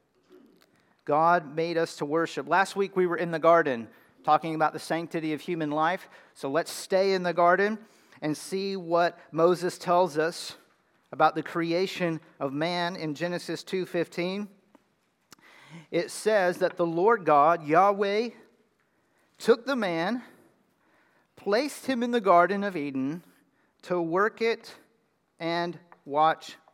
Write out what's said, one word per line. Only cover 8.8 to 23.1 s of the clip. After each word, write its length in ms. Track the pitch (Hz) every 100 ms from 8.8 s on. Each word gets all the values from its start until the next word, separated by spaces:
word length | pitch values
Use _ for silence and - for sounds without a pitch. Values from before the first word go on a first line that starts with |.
| 170 170 170 - -
Moses 460 | 151 170 175 175 -
tells 400 | - 175 185 147
us 380 | 160 175 - - _ _ _ _ -
about 240 | 135 156 156
the 80 |
creation 760 | 151 175 170 170 190 - 175 160 - -
of 120 | 143
man 440 | 139 165 175 175 180
in 180 | 160
Genesis 480 | 139 175 175 - 160
two 240 | - 190 175
fifteen. 600 | 175 160 - 175 196 208 _ _ _ _ _ _ _ _ - _ - - 165 156
It 180 | 156 170
says 480 | - 214 214 180 180
that 200 | 180 -
the 80 | 175
Lord 400 | 165 196 233 160
God, 420 | 147 147 170 151
Yahweh, 640 | 156 196 202 202 208 240 - - _ _ _ _ _ _ _ _ -
took 280 | - 240 233
the 100 | 269
man, 480 | 202 165 175 240 - - _ _ _ _ _ _ _ _ _ _
placed 500 | - 208 294 - -
him 160 | 262
in 100 | 240
the 100 | 240
Garden 420 | 196 175 175 202
of 140 | 202 180
Eden 440 | 143 135 131